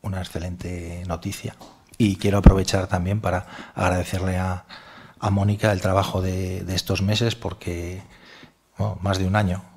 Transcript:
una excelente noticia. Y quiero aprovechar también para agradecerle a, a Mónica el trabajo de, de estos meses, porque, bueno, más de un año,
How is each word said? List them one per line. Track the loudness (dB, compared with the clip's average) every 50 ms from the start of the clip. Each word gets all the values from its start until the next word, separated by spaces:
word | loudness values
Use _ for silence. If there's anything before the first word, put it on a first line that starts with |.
una | -6 -6 -6 -6
excelente | -8 -8 -8 -8 -8 -8 -8 -8 -10 -10 -8 -8 -10 -10 -10 -10 -6
noticia. | -6 -8 -6 -6 -8 -8 -8 -10 -12 -12 -12 -20 -20 -20 -20 _ _ -2 2
Y | 2 2 2
quiero | 2 0 2 2 10
aprovechar | 10 10 10 10 2 2 0 0 0 0
también | -2 -2 0 0 -2 0
para | 0 -2 -2 -2 -4 -8 -16 -18 -18 -14 -4
agradecerle | -2 0 2 2 0 -2 -2 -4 -4 -2 -2 0 0
a, | 0 -2 -2 -4 -8 _ -20 -20 -20 -20 -20 -20 -20 -20 -14 -4
a | -2 0
Mónica | 2 2 4 2 2 2 2 2
el | 2 2
trabajo | 0 2 2 2 2 2 -2 -2
de, | -2 0 -2 -2 -4 -4 -6 -6 -6
de | -4 -4
estos | -4 -2 -2 -2 0
meses, | 2 0 2 2 0 0 -2
porque, | -4 -8 -10 -10 -8 -8 -8 -6 -6 -6 -8 -10 -12 -14 -18 -20 -20 -20 -20 -20 -20 -20 -20 _ _ _ _ _ -4
bueno, | -4 -4 -2 -4
más | -2 0 0 2
de | 2 2
un | 2
año, | 2 2 2 0 -4 -8 -14 -20